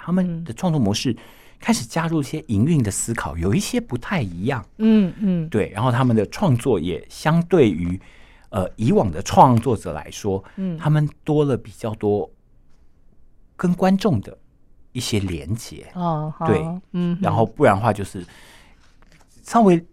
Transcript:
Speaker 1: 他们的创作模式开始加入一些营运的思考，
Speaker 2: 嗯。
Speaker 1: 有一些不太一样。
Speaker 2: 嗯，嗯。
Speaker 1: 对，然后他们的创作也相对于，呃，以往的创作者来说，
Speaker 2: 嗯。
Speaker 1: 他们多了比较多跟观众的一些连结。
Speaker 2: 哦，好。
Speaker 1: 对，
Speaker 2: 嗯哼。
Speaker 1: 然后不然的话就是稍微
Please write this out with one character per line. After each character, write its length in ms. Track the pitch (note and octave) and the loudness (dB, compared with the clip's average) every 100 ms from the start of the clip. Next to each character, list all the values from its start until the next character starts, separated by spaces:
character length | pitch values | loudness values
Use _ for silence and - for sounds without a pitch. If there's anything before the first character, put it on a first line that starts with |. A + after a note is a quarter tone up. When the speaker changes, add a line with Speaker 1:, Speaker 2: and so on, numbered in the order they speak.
Speaker 1:
他 100 | - | -2
们 320 | F#3 F3+ E3 | -2 0 -4
的 120 | E3+ | -10
创 180 | - F#3 | -6 -2
作 80 | D#3 | 0
模 140 | G2+ | 0
式 200 | - C3+ A2 - - - - | 0 -2 -4 -10 -20 -20 -8
开 120 | - | -2
始 120 | A3 | -2
加 220 | - E3+ E3 | -2 -4 -2
入 140 | D#3+ | -2
一 20 | |
些 220 | C#3 D#3 - | -4 -8 -2
营 180 | G2+ | 0
运 160 | C#3 D#3+ | 2 2
的 80 | G2+ | 0
思 240 | - - | -2 -4
考， 220 | A2+ D#2+ D#2+ | -4 -6 -4
Speaker 2:
嗯。 40 | |
Speaker 1:
有 120 | F2+ | 0
一 60 | D#3+ | 0
些 220 | - B3 | 0 -4
不 180 | A#3+ A#2 | -4 -8
太 240 | - F#3+ | -4 -4
一 220 | G2 E2+ | -4 -4
样。 200 | A2 B2+ - - | -6 -6 -10 0
Speaker 2:
嗯， 360 | A3 A3 F3+ - | 4 4 4 0
嗯。 300 | G3+ F3 D#3+ | -2 0 0
Speaker 1:
对， 200 | G#2+ D#2+ | -2 -2
然 120 | F#2+ | 0
后 80 | B2+ | 0
他 140 | B2 | 2
们 100 | B2+ | 2
的 100 | A2+ G2 | 2 0
创 300 | - F#3+ A#2+ | 0 0 2
作 220 | C#3 F#2+ | 2 0
也 260 | E2+ D#2+ - | 0 -6 -10
相 340 | - D#3 E3+ E3+ | -4 0 0 2
对 220 | F3+ A2+ | 4 4
于， 320 | E2 F2 F2+ - - - - - | 4 -4 -6 -10 -20 -20 -20 -8
呃， 200 | G2+ F2+ - | -4 -4 -2
以 160 | A#2 | 2
往 180 | G3+ G2+ | 2 2
的 100 | D#2 | -4
创 340 | - F#3+ C#3+ A#2 | 0 6 8 6
作 200 | C3+ G#2+ | 2 -2
者 160 | F2+ | -4
来 160 | D2+ C#2+ | -10 -12
说， 360 | - G#2 F#2+ - | -8 -4 -4 -6
Speaker 2:
嗯。 240 | - F#3+ D#3+ | -10 -8 -4
Speaker 1:
他 100 | D#3 | 0
们 200 | D3+ D3 - | 2 0 -4
多 200 | - D3+ | -2 0
了 120 | C#3+ A2+ | 2 -2
比 160 | A2 | -6
较 200 | - A2+ G#2 | -10 -10 -4
多 340 | G#2 G#2 - _ _ _ _ - - _ - - - - - - | -2 0 -4 _ _ _ _ -20 -20 _ -20 -20 -20 -20 -20 -4
跟 180 | F3+ | -2
观 220 | F3 F#3+ F#3+ | 2 2 2
众 240 | A3 A2 | 2 0
的 180 | - - _ _ _ - - | -4 -16 _ _ _ -20 -14
一 80 | B2+ | -10
些 180 | - G#2 | -4 -2
连 340 | F#2+ E2 C#2+ A#2 | -2 -6 -6 -8
结。 280 | - - - | -8 -18 -14
Speaker 2:
哦， 380 | F#3 E3+ D#3 D#3 - | -6 -4 -2 -6 -4
好。 80 | E3 | 0
Speaker 1:
对， 120 | D#3 D#3+ F3+ - | 0 0 -8 -8
Speaker 2:
嗯 240 | F3 F3 E3+ | -4 -2 0
哼。 20 | |
Speaker 1:
然 140 | C#3 | 0
后 100 | G#2 | 0
不 200 | A2 - | 0 2
然 100 | C3 | 2
的 60 | G2 | 4
话 120 | A2+ | 0
就 120 | G2 | -2
是 200 | F#2 G2 F2 - - - - _ - _ - - _ - | -6 -10 -14 -20 -20 -20 -20 _ -20 _ -20 -20 _ -20
稍 200 | - A#3 | -2 4
微 200 | G3+ E3+ - | 6 4 0